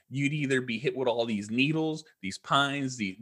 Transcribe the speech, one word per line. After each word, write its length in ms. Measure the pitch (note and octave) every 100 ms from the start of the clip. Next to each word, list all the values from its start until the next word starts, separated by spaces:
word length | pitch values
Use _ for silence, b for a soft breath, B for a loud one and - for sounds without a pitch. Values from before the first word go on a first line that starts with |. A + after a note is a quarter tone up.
| b
you'd 260 | C3 C#3
either 280 | D3+ C3+ C3
be 160 | B2+ A2
hit 180 | B2+
with 120 | B2 B2+
all 180 | A#2
these 240 | A#2 G#2 G#2
needles, 540 | A#2 C#3 D#3+ D#3+ D#3+ - b
these 160 | F#2+ -
pines, 580 | - C#3+ C#3 C#3 C3+
the, 220 | B2 G2 G2